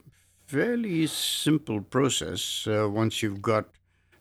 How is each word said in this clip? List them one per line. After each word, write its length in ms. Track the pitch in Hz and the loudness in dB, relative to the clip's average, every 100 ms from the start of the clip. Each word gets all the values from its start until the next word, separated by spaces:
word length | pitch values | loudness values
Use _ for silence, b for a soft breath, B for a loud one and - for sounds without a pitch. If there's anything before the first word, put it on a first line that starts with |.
| - _ _ _ - | -10 _ _ _ -6
fairly 600 | 135 208 240 220 165 156 | -2 0 0 0 0 0
simple 720 | - - - - 151 - 104 | 0 -2 0 2 2 2 -4
process, 840 | 92 127 135 - 78 92 - - - | -2 2 2 2 -2 -6 -6 -4 -2
uh, 200 | 107 107 | 0 0
once 320 | 104 113 - | 2 0 0
you've 200 | 110 98 | -2 -2
got 240 | 101 110 - _ _ _ _ _ | 0 0 0 _ _ _ _ _